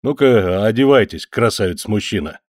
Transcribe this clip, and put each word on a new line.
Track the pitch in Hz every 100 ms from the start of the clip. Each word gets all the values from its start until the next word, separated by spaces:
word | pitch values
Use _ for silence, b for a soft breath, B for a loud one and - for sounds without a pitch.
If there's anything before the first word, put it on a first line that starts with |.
«Ну-ка, | 127 143 139 117 92 92
одевайтесь, | 107 113 135 139 104 78 -
красавец-мужчина». | - 117 - 95 87 - 107 - 98 76 - _